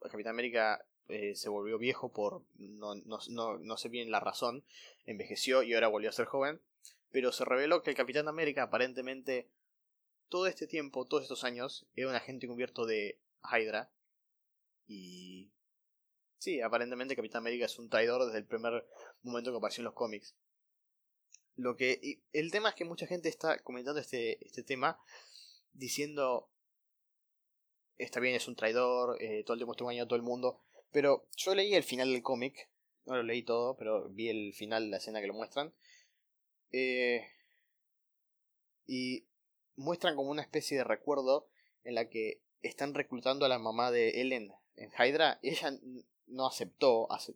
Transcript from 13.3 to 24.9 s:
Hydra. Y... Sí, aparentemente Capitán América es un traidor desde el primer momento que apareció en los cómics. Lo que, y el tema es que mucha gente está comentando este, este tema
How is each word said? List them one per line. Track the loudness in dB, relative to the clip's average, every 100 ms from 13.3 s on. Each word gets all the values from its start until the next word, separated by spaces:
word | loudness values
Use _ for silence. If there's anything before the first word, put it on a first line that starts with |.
| _
Hydra. | -2 0 0 -2 -6 _ _ _ _ _ _ _ _ _ -18
Y... | -16 -14 -16 -16 -18 -20 _ _ _ _ _ _ _ _ -8
Sí, | -2 0
aparentemente | 2 2 0 -4 -4 -4
Capitán | -4 -4
América | -2 0 -2
es | -4
un | 0
traidor | 4 4 4 2
desde | -2
el | -4
primer | -2 -2 -2 -6 -16 -20 -14
momento | -6 -4 -2
que | -2
apareció | -2 -4
en | -6
los |
cómics. | -4 -4 -4 -12 _ _ _ _ _ _ _ _ _ _ -20 _ -4
Lo | -4 2
que, | 2 2
y | -4 -10 _
el | -2 0
tema | 2 0
es | 0
que |
mucha | -6 -6 -6
gente | -2 -2
está | 0 0 0
comentando | -2 -8 -4 -4
este, | -4 -2 -2 -4
este | -8 -12
tema | -6 0 0